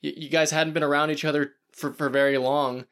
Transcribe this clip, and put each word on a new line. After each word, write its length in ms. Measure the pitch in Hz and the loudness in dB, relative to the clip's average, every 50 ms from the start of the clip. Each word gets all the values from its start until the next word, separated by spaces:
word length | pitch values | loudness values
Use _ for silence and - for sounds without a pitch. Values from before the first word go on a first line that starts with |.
| - | -6
Y-, 120 | 147 147 | -8 -8
you 140 | - 160 143 | -8 -8 0
guys 220 | 147 160 156 151 156 | 2 2 2 2 2
hadn't 200 | 156 160 160 151 | 0 -2 0 0
been 100 | 165 151 | -2 0
around 280 | 143 143 143 151 156 | 2 2 2 2 0
each 160 | 156 147 - | -2 -2 -2
other 260 | 151 147 147 143 143 _ _ _ _ | -2 0 0 -2 -2 _ _ _ _
for, 220 | _ - - 143 143 | _ -8 -8 -8 -6
for 160 | - 151 139 | -4 -4 0
very 300 | 123 139 139 139 139 135 | 2 2 2 4 2 2
long 480 | 127 127 139 147 143 131 123 127 127 _ | 0 2 2 2 0 0 -2 -6 -10 _